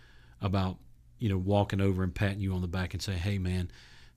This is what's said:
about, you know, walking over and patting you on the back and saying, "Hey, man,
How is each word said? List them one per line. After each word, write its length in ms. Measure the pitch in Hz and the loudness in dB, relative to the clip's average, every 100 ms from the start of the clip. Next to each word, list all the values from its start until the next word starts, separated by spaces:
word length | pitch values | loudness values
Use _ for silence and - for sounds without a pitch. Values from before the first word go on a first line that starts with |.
| - - - - | -20 -20 -20 -6
about, 360 | 101 95 92 90 - - - - | 0 2 0 -4 -12 -20 -20 -4
you 80 | 113 | 0
know, 100 | 95 | 0
walking 420 | 92 101 98 101 | 2 2 4 2
over 220 | 98 92 | 2 2
and 100 | 92 | 0
patting 280 | - 101 98 | 0 -2 0
you 120 | 95 | -2
on 100 | 90 | -2
the 40 | 90 | -2
back 260 | 92 92 | -2 -4
and 60 | 90 | -4
saying, 160 | - 90 | -4 -2
"Hey, 180 | 98 101 | -2 0
man, 320 | 92 92 87 - - - - | 0 0 -2 -8 -20 -20 -20